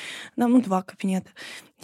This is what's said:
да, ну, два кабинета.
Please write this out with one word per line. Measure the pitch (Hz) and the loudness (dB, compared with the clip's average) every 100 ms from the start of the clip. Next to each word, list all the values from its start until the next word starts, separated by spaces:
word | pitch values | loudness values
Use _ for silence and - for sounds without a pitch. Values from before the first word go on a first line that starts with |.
| - - - - | -14 -14 -10 0
да, | 240 | 4
ну, | 254 | 4
два | 220 185 | 4 0
кабинета. | 185 - 190 190 - - - - - _ | -2 -6 -2 -2 -4 -12 -18 -18 -20 _